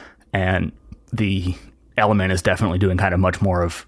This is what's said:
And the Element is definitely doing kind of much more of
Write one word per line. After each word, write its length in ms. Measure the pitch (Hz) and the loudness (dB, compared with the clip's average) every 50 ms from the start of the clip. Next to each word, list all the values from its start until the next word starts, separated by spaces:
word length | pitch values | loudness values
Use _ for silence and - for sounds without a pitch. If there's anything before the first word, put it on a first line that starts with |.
| - - - _ _ _ | -20 -20 -20 _ _ _
And 400 | - 98 92 92 92 90 87 - - - - - - - _ - | -4 -2 0 0 0 0 -2 -4 -6 -12 -20 -20 -20 -20 _ -10
the 420 | - 107 107 98 98 95 87 90 87 - - - - _ _ _ - | -4 -2 -2 0 -2 -2 -2 -4 -6 -8 -10 -20 -20 _ _ _ -2
Element 360 | - 107 104 107 101 95 92 | 0 2 2 2 2 2 2
is 100 | 92 92 | 0 0
definitely 360 | - 104 90 - 113 92 87 92 | 0 0 0 0 0 0 0 2
doing 200 | 101 92 90 87 | 2 2 2 2
kind 160 | 101 95 87 | 0 2 2
of 60 | 90 | 2
much 200 | 92 92 87 - | 2 2 2 0
more 220 | 101 98 90 87 | 0 0 0 0
of 240 | 85 85 - - - | 0 -2 -4 -8 -10